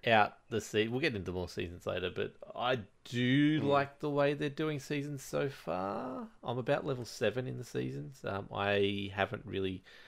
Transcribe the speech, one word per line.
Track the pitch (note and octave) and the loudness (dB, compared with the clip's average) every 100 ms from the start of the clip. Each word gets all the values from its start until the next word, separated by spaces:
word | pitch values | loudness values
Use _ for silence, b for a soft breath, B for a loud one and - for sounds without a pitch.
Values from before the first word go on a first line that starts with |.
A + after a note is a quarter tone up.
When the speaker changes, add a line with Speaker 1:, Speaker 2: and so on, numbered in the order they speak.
| A#2+ | 6
Speaker 1:
out | A2 G#2 - - | 8 6 2 -4
the | A2 | -4
se-, | - G#2+ A2+ | 0 2 2
we'll | B2+ | 2
get | D#3+ G#2+ | 0 0
into | F2+ | -4
more | F2+ E2+ | -4 -4
seasons | - F2+ F2 G2+ | -4 -6 -6 -4
later, | F#2+ F2+ | -2 -2
but | F#2+ G#2+ - - - | -2 -6 -6 -14 -4
I | A#2+ C3 F#2+ _ - | 0 0 -4 _ -8
do | A#2+ B2 C3+ D3 D#3 | 0 4 6 4 4
Speaker 2:
Mm. | C#3 | 4
Speaker 1:
like | C#3 C#3 - | 2 2 -4
the | D3+ | -2
way | C#3+ C#3+ | 2 2
they're | D3 D3 | 2 -2
doing | C#3 D#3 D3 | -2 -2 -2
seasons | - D3 D3 C#3+ | -4 -4 -4 -8
so | - D3 C#3+ | -4 -2 -2
far. | C3+ - F3 F#3 G3 B3+ C4 A3+ - | -4 -6 -2 -2 -4 -6 -8 -12 -10
I'm | - A#2+ | -6 -4
about | A#2+ C#3+ D3+ | 0 0 0
level | B2+ A#2 | -4 -6
seven | - A2 A#2 B2+ | 0 0 0 -4
in | B2 | -6
the | |
seasons. | B2 B2+ C3 C3+ D3 C3+ - | -6 -4 -4 -6 -10 -8 -4
Um, | G2 - | -4 -4
I | G#2+ G2+ G2+ G2+ G2+ G2 | 0 2 4 4 0 -2
haven't | G2+ F#2+ - - | 0 0 0 -6
really | G2 F#2+ F#2+ B B | -2 -2 -4 B B